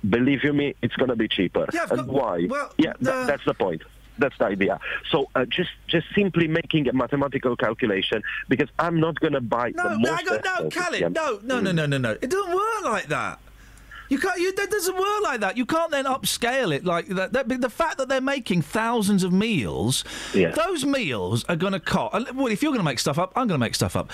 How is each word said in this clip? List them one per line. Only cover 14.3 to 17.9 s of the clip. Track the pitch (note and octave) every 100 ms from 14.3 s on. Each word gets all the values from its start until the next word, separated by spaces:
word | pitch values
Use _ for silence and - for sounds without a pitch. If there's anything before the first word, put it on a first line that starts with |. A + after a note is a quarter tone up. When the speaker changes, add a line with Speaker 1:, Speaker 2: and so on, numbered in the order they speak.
| F#4
Speaker 2:
You, | F4+ F#4+
that | G4
doesn't | G#4 F4 F#4
work | G4 G#4
like | F#4+ B3+
that. | F#3+ G#3
You |
can't | B3 D#4+ E4
then | C#4+
upscale | C4+ C4 G3+ - A#3 C4+ A3+ C#3
it |
like | F3 E3+ E3
that. | F#3 F#3
That, | A#3+ C4+
the | B3+ B3
fact | - E4